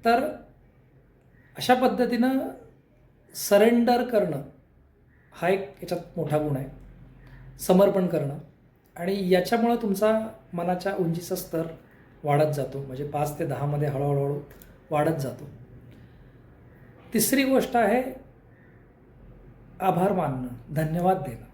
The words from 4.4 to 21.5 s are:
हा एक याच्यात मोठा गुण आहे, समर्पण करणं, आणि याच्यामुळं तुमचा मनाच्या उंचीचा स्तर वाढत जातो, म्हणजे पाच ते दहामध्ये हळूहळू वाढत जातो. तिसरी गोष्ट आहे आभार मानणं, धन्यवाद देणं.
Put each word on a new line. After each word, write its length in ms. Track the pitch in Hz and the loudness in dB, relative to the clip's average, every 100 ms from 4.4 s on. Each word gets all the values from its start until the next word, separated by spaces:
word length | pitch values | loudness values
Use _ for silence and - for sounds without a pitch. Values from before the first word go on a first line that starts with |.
| - - _ _ _ _ _ _ _ | -10 -20 _ _ _ _ _ _ _
हा 160 | - 170 | -4 0
एक 260 | 196 196 - | 0 -4 -12
याच्यात 160 | 175 175 - 170 | -8 -8 -6 -8
मोठा 200 | 143 151 | -2 0
गुण 200 | 151 135 | 0 -4
आहे, 120 | 139 - - - - - - - - - | -6 -14 -20 -20 -20 -20 -20 -20 -20 -10
समर्पण 480 | - 185 202 190 180 | 2 6 6 4 0
करणं, 300 | 160 139 143 - _ _ _ _ - | -2 -4 -8 -14 _ _ _ _ -8
आणि 340 | 175 196 185 | -4 -2 2
याच्यामुळं 460 | 180 180 233 226 233 | 2 2 2 2 2
तुमचा 520 | 226 190 214 220 220 - - | 0 2 2 2 -2 -12 -10
मनाच्या 420 | 170 175 180 196 190 | -6 -2 -2 -4 -2
उंचीचा 400 | 170 170 - 185 | -2 -2 -4 -6
स्तर 320 | - 165 160 - - - - - | -4 -6 -6 -10 -20 -20 -20 -8
वाढत 300 | 147 143 151 | 0 2 2
जातो, 300 | 143 127 139 | 0 -6 -8
म्हणजे 240 | 135 131 143 | -10 -10 -6
पाच 320 | 147 151 147 | -4 -4 -4
ते 60 | 147 | -6
दहामध्ये 420 | 127 147 147 147 | -4 -2 -2 -2
हळूहळू 520 | 135 143 143 139 143 - - - - - | -2 -2 0 -2 -4 -10 -20 -20 -20 -4
वाढत 260 | 151 156 151 | 0 0 0
जातो. 340 | 135 - - - - - - - - - - - - - - - - - - | -4 -8 -16 -20 -20 -20 -20 -20 -20 -20 -20 -20 -20 -20 -20 -20 -20 -20 -4
तिसरी 300 | 220 - 269 | -2 2 2
गोष्ट 320 | 262 262 - 240 | 4 2 2 2
आहे 280 | 208 240 262 - - - - - - - - _ - - - - - - - - | 4 2 -2 -10 -20 -20 -20 -20 -20 -20 -20 _ -20 -20 -20 -20 -20 -20 -20 -2
आभार 340 | 190 165 190 | 0 2 2
मानणं, 600 | 185 151 131 123 - - | 2 -2 -4 -8 -10 -6
धन्यवाद 440 | 151 156 165 180 190 | -4 -2 0 0 0
देणं. 280 | 120 117 - | -4 -12 -18